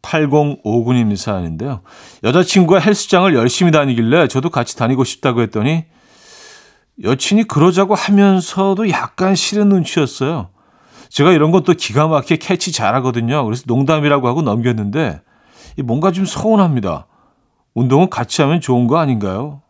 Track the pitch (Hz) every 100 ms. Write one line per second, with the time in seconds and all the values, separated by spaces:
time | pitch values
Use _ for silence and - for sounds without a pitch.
0 | - 160 147 147 147 139 107 117 117 127
1 | 110 101 - 98 85 80 131 117 _ -
2 | - - 110 156 180 196 170 190 170 202
3 | - 180 190 135 117 - 180 156 139 117
4 | 113 160 139 135 156 135 117 - 120 131
5 | 123 - 139 120 110 110 120 160 160 _
6 | _ _ - - - - _ _ _ -
7 | 101 131 - 208 226 147 170 180 196 208
8 | - 202 202 190 175 190 196 190 220 -
9 | - - 190 185 - 208 202 196 160 -
10 | 135 - 135 160 90 _ _ _ _ -
11 | - - 156 170 156 185 175 170 - 113
12 | 156 151 - 160 - 180 - - 104 113
13 | 127 120 117 147 113 120 - 117 139 156
14 | 147 143 123 139 160 113 120 110 101 127
15 | 139 76 _ _ _ _ - - 127 123
16 | 185 180 185 - 220 220 180 131 95 78
17 | - _ _ _ _ _ _ 113 123 139
18 | 185 - - - 143 165 135 123 120 156
19 | 151 113 101 95 147 143